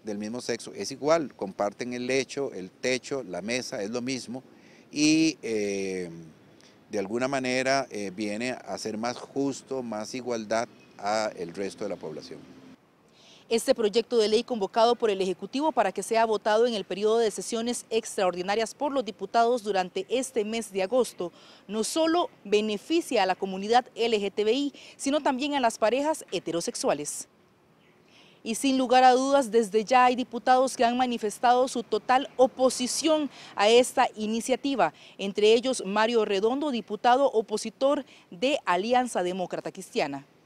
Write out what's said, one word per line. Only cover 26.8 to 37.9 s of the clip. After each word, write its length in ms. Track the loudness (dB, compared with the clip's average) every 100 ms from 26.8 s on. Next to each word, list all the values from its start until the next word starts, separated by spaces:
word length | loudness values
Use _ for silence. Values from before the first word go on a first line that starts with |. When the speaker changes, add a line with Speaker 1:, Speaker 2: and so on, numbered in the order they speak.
| 0 -2 -4 -10 -12 _ _ _ _ _ _ _ _ -20 -20 _ -6
Speaker 2:
Y 100 | -2
sin 220 | 0 2
lugar 280 | 4 8 8
a 80 |
dudas, 380 | 6 4 2 4
desde 340 | 2 2 0 4
ya 180 | 4
hay 140 | 6 2
diputados 580 | -4 -2 2 4 4 2
que 80 |
han 140 | 0 2
manifestado 680 | -2 -2 -6 0 2 4 2
su 120 | -2
total 480 | -4 -4 2 0 2 2
oposición 920 | 2 4 0 2 -4 0 2 2 0 -8 -10 2
a 140 | 6
esta 400 | 6 6 2 0 0
iniciativa, 800 | -4 -2 -2 -2 -2 0 0 -2 -18 -10
entre 360 | -6 2 6
ellos 280 | 6 4 -4 -2
Mario 400 | 0 2 2 2
Redondo, 440 | 2 0 0 -2
diputado 580 | -4 -6 0 4 4 4
opositor 760 | 2 -2 -4 -6 -2 0